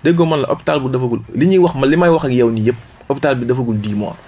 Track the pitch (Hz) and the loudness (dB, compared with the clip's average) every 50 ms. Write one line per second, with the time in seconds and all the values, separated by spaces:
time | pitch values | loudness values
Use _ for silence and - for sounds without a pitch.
0 | - 156 175 170 170 160 160 147 131 - 143 139 - - 151 147 131 131 131 127 | 2 0 2 2 2 0 0 -2 0 -2 -4 -4 -2 -2 -2 -2 -2 -2 -2 -2
1 | 127 123 117 110 113 - - 123 143 185 190 185 180 170 170 131 131 135 156 170 | -2 -2 -4 -4 -6 -6 -2 0 2 4 4 4 2 2 0 0 0 2 2 2
2 | 175 170 165 160 - 135 127 123 120 117 113 113 107 117 120 - - - - - | 4 2 2 2 0 0 2 2 2 2 2 0 0 0 -2 -2 -8 -20 -20 -20
3 | - - 135 135 135 147 135 127 120 120 127 131 127 117 110 104 104 107 104 104 | -6 -6 -6 -2 0 -2 0 0 -2 -2 -2 -2 -2 -2 -2 -4 -4 -4 -4 -4
4 | 104 92 87 - - | -4 -6 -8 -14 -18